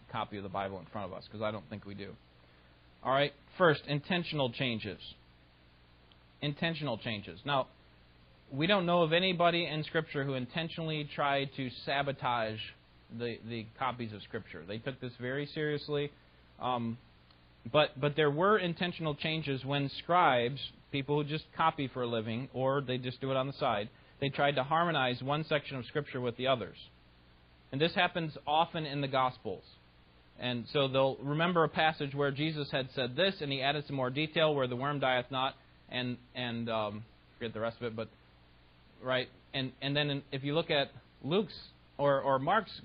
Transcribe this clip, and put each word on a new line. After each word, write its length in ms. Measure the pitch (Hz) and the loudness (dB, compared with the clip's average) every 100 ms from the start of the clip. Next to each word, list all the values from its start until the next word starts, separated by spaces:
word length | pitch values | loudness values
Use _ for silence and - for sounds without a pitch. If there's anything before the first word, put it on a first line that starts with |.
| - | -8
copy 260 | 117 104 104 | -6 -4 -6
of 60 | |
the 60 | 95 | -6
Bible 300 | 98 98 95 | -4 -4 -6
in 60 | - | -10
front 240 | 107 92 | -8 -8
of 60 | 92 | -10
us, 100 | - | -12
'cause 100 | 104 | -6
I 80 | 107 | -4
don't 180 | 107 - | -4 -8
think 160 | 104 101 | -12 -12
we 100 | 101 | -12
do. 200 | 98 - - - - - - - - - | -12 -16 -20 -20 -20 -20 -20 -20 -20 -6
All 120 | 127 | 2
right, 180 | 135 143 - - - | 2 2 -2 -12 4
first, 260 | 175 147 - | 6 6 0
intentional 640 | 143 - 180 170 151 131 | -2 0 -2 0 0 0
changes. 500 | - 131 110 107 85 - - - - - _ - - - - _ - - - | 0 -2 -2 -4 -8 -12 -18 -20 -20 -20 _ -20 -20 -20 -20 _ -20 -20 -6
Intentional 560 | 147 143 165 156 147 113 | -6 -2 -2 -2 -2 -4
changes. 420 | 123 107 95 85 139 | -4 -6 -6 -8 0
Now, 220 | 139 - - - - - - - - - | 0 0 -8 -20 -20 -20 -20 -20 -20 -8
we 160 | 131 170 | -2 2
don't 180 | 202 170 | 4 4
know 180 | 175 | 4
of 100 | 160 | 6
anybody 520 | 165 185 170 170 170 160 | 4 4 4 4 4 0
in 180 | 156 147 | -2 -2
Scripture 400 | 165 160 151 143 | -2 0 -2 -2
who 80 | |
intentionally 720 | 131 123 170 165 - 160 156 147 - | -2 -4 -4 -6 -6 -4 -4 -4 -2
tried 340 | 143 139 135 - | 2 2 0 -4
to 140 | 127 - - | -6 -6 -2
sabotage 760 | 139 143 131 135 120 110 110 - - - - - 117 | 0 0 -2 0 0 0 -4 -10 -14 -20 -20 -14 -6
the, 220 | 120 110 110 | -6 -6 -8
the 200 | 117 110 - | -8 -8 -4
copies 340 | 131 123 113 | -4 -4 -8
of 100 | 104 | -10
Scripture. 400 | - 110 - 85 82 | -10 -10 -10 -12 -10
They 120 | 110 | -8
took 200 | 135 127 | -8 -8
this 140 | 123 120 | -10 -8
very 240 | 123 139 143 | -6 -4 -6
seriously. 680 | 160 151 147 - 147 143 - - - - - | -4 -2 -2 -2 -4 -4 -8 -20 -20 -20 -6
Um, 380 | 123 123 117 117 - - - - - - 113 | -2 0 -2 -6 -12 -20 -20 -20 -20 -18 2
but, 200 | 151 147 131 | 4 4 2
but 160 | 147 147 | 0 4
there 140 | 147 | 4
were 260 | 147 190 214 | 4 4 4
intentional 580 | 180 160 180 175 160 139 | 2 0 -2 -2 -4 -2
changes 480 | 160 160 143 135 | -2 -2 -2 -2
when 260 | 131 143 139 - | 0 0 0 -4
scribes, 600 | - 175 165 127 120 139 - - - | 2 6 8 6 4 -2 -8 -12 -6
people 300 | 143 139 147 | -4 0 0
who 80 | 143 | 0
just 160 | 151 - - | -4 -6 0
copy 320 | 160 156 131 | 2 2 -2
for 140 | 131 | -2
a 60 | 120 | 0
living, 420 | 117 110 113 135 | 0 0 -4 -4
or 280 | 123 131 143 | 0 2 2
they 160 | 123 127 | 0 -2
just 240 | 127 - | -4 -4
do 100 | 135 | -2
it 60 | 131 | 0
on 100 | 135 | -2
the 60 | |
side, 360 | - 135 104 110 - - - | 0 0 0 -2 -10 -20 -4
they 80 | 139 | -2
tried 280 | 143 143 139 | 2 2 2
to 80 | |
harmonize 600 | 131 160 175 151 127 123 | 2 2 2 2 2 0
one 220 | 131 147 156 | 0 -2 0
section 320 | 151 - 135 | -2 -2 -8
of 80 | 113 | -4
Scripture 340 | 151 143 131 | -4 -4 -2
with 160 | 123 113 | -4 0
the 120 | 127 | 2
others. 280 | 127 90 - - - - - - - - - - | 2 -2 -10 -20 -20 -20 -20 -20 -20 -20 -20 -10
And 80 | 135 | 0
this 160 | 165 202 | 0 2
happens 400 | 175 202 160 - - | 2 0 -4 -6 0
often 400 | 151 170 170 156 | 2 2 -2 -4
in 140 | 143 | -4
the 80 | 135 | 0
Gospels. 560 | 131 127 - 107 87 - - - - - - - - | 2 0 -2 -8 -8 -12 -20 -20 -20 -20 -20 -20 -6
And 240 | 123 123 107 | -4 -4 -2
so 160 | 147 135 | 0 2
they'll 300 | 135 135 - | 4 2 0
remember 440 | 135 151 170 170 151 | -2 0 2 4 4
a 40 | |
passage 460 | 180 156 156 143 139 | 4 2 2 -4 0
where 160 | 143 | 0
Jesus 400 | 135 156 151 139 | 0 -2 -2 -4
had 160 | 143 131 - | -4 -4 -4
said 220 | 123 127 | -2 0
this, 180 | 196 190 | 0 0
and 100 | 143 | -4
he 100 | 139 | -2
added 220 | 135 147 143 | 0 -2 -4
some 100 | 139 | -2
more 120 | 127 | -2
detail, 460 | 131 156 165 156 143 | 0 -2 2 2 4
"Where 120 | 127 | 0
the 80 | 123 | 0
worm 240 | 139 143 | -2 0
dieth 280 | 131 127 - | 2 2 0
not," 240 | 131 135 - - - - | -2 -2 -4 -16 -20 -8
and, 280 | 123 123 123 - | -4 -4 -6 -10
and, 360 | 123 123 117 117 | -8 -4 -4 -2
um, 340 | 110 104 107 113 - - - | 0 -2 -4 -12 -20 -20 -10
forget 160 | 117 | -8
the 60 | 110 | -4
rest 160 | 117 - | -4 -2
of 80 | |
it, 100 | 120 | -6
but, 140 | 110 110 - - - - - - - - - | -6 -8 -12 -20 -20 -20 -20 -20 -20 -20 -8
right? 240 | 127 127 123 - - | 0 0 0 -8 -6
And, 200 | 139 131 - | -4 -4 -4
and 120 | 135 | -2
then 160 | 143 147 | 0 0
in, 140 | 139 139 | -2 -4
if 140 | 135 143 | -4 0
you 100 | 151 | 0
look 160 | 165 | 2
at 200 | 147 139 - - - 131 | 0 0 -6 -20 -10 0
Luke's 280 | 190 185 - - - - - | 0 0 -6 -18 -20 -14 0
or, 240 | 143 135 | 4 4
or 180 | 139 135 | 4 2
Mark's 320 | 147 214 196 - | 4 2 0 -6